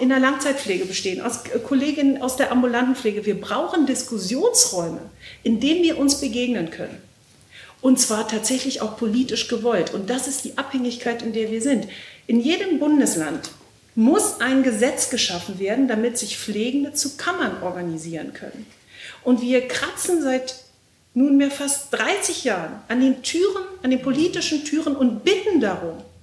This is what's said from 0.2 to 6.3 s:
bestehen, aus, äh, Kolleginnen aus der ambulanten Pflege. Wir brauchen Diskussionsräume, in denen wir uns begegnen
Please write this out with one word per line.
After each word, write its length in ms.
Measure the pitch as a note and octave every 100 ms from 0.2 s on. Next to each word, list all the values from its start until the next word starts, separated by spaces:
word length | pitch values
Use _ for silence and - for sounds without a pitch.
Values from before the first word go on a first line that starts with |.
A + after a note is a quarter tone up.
| C4 C#4+ C#4+ C4+ G#3 F#3 F#3
bestehen, 360 | - F#3+ F#3
aus, 240 | A#3+ - -
äh, 140 | -
Kolleginnen 640 | - C4+ D4 C#4+ C#4 C4
aus 140 | B3+ C4
der 160 | B3+
ambulanten 440 | B3 B3 A#3 B3+ B3+
Pflege. 300 | G#3+ G#3 G#3
Wir 140 | F3+
brauchen 460 | - A3+ F4 F4+ C4
Diskussionsräume, 1120 | B3+ - A3 F3+ B3+ A#4 A4+ - F#3 E3 D#3 - - - -
in 200 | A3+ G#3+
denen 220 | C#4 F4
wir 140 | E4 C4
uns 220 | C#4 -
begegnen 500 | C#4